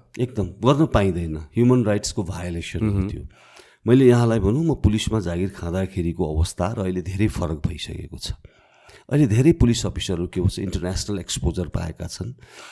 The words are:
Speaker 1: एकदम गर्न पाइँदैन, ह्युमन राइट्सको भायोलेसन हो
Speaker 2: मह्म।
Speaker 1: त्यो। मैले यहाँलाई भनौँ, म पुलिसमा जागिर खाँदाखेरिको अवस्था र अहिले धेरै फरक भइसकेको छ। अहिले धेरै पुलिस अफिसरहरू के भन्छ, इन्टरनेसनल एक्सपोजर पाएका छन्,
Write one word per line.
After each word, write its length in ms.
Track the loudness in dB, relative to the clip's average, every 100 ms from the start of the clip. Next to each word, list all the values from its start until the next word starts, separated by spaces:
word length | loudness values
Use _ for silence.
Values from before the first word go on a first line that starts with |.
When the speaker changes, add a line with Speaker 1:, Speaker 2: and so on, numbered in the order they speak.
| _ -6
Speaker 1:
एकदम 260 | -4 -2
गर्न 420 | -6 0 2 4 4
पाइँदैन, 500 | 2 2 0 -4 -6
ह्युमन 480 | -6 2 4 4
राइट्सको 380 | 4 0 -2 -6
भायोलेसन 680 | -6 -6 -8 -8 -8 -4 0
हो 60 |
Speaker 2:
मह्म। 160 | 0 -2
Speaker 1:
त्यो। 120 | -6 -12 -18 _ -20 -20 _ 4
मैले 200 | 6 8
यहाँलाई 320 | 6 4 2
भनौँ, 260 | 2 2
म 100 | 0
पुलिसमा 460 | 2 2 2 0 -2
जागिर 280 | -2 -2 -4
खाँदाखेरिको 880 | -4 -4 -4 -4 -2 -4 -2 -2 0
अवस्था 360 | -2 -2 -4
र 60 | -2
अहिले 240 | -4 -4
धेरै 260 | -6 -2 -2
फरक 400 | 0 -4 -4 -4
भइसकेको 500 | -6 -10 -10 -12 -12
छ। 140 | -12 -12 -16 _ _ _ _ -20 -2
अहिले 160 | 2 4
धेरै 260 | 6 4
पुलिस 340 | 6 4 4 -2
अफिसरहरू 400 | -6 -4 -4 -2
के 140 | 0
भन्छ, 180 | 0 0
इन्टरनेसनल 600 | -4 -4 -4 -4 -4 -6
एक्सपोजर 500 | -6 -4 -4 -4 -4
पाएका 380 | -6 -6 -8 -12
छन्, 260 | -10 -10 -12 -20 -20 -20